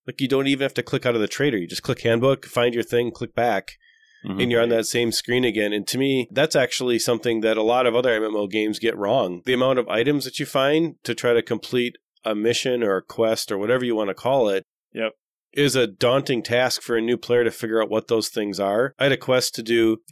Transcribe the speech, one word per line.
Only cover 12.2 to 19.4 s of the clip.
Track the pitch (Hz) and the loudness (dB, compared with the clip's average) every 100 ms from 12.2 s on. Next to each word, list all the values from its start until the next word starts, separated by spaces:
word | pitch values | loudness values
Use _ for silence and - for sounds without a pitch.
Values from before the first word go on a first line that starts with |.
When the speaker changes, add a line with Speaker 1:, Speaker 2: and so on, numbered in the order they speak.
| 113 | -6
Speaker 1:
a | |
mission | 104 113 117 131 123 | -2 0 0 0 0
or | 107 95 | 0 0
a | |
quest | - - 113 113 - | -2 0 0 0 -2
or | 98 | -4
whatever | 107 127 123 | 0 0 0
you | 110 | -2
wanna | 101 92 | -2 -4
call | 120 135 107 | -2 2 2
it | 98 - _ _ | 0 -4 _ _
Speaker 3:
Yep. | - 110 - _ _ _ | -6 -6 -8 _ _ _
Speaker 1:
is | - 143 127 | 0 2 2
a | 117 | 0
daunting | 95 120 135 135 123 | 2 2 2 2 -2
task | - 120 127 - | 0 0 0 -2
for | - 117 | -2 -2
a | |
new | 117 117 | 0 -2
player | - 120 | 2 2
to | 117 | 2
figure | - 110 110 | -2 -2 0
out | 107 | 0
what | 110 - | -2 0
those | 113 107 | 0 0
things | 117 104 95 | -2 -4 0
are. | 98 104 127 - | 0 2 0 0
I | |
had | 139 | 0
a | 127 | 0
quest | - 127 | 0 0